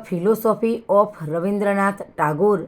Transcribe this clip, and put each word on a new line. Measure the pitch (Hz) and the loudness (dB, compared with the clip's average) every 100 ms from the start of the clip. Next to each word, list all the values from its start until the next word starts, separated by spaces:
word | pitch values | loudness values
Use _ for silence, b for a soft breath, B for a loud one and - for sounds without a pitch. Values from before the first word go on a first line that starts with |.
| - | 0
Philosophy | 175 190 214 220 202 226 233 - | -2 0 2 0 0 -2 -2 2
of | 202 208 - 151 | 2 2 -2 -6
રવિન્દ્રનાથ | 170 190 202 202 196 196 196 - - | -4 -2 0 0 0 0 -2 -8 -2
ટાગોર | 151 151 208 196 | -2 2 2 2